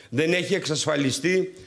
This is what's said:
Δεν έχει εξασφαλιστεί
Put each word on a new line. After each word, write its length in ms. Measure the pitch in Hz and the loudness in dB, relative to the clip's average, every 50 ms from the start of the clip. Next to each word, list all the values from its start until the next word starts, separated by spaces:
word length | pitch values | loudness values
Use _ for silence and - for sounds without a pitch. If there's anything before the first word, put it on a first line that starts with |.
| - - | -14 -4
Δεν 240 | 117 127 156 165 175 | -2 0 2 2 2
έχει 200 | 180 165 123 190 | 0 0 0 0
εξασφαλιστεί 1000 | 180 - 139 151 131 - 151 156 143 143 131 - - - 175 185 185 180 - - - - | -2 0 -2 -2 -2 0 0 0 2 0 0 0 0 0 0 2 2 0 -2 -6 -14 -20